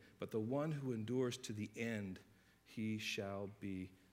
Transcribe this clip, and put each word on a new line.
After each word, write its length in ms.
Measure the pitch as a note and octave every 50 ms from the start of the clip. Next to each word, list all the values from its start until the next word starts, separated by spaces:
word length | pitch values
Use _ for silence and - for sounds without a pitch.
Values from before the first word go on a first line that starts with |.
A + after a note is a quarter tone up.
| - - - -
"But 120 | - -
the 100 | - A2
one 320 | G#2+ A#2 C#3 C#3+ D3 D#3+
who 200 | D#3 C#3+ C3+ C3
endures 440 | A#2+ A2 G#2+ A2 B2 C3 B2+ B2 A#2+ -
to 140 | - -
the 180 | A2 G#2 G#2 - -
end, 420 | A#2 A#2 A#2 A2+ G#2 G2+ F#2+ F#2 - - - - - - - - - -
he 320 | - - B2 A2 A2 A2
shall 540 | G#2+ G#2+ - - - G2 G2 G2 G2 G2+ G2 G#2 -
be 300 | - G2 F#2+ F#2 F#2 F#2+ - - - -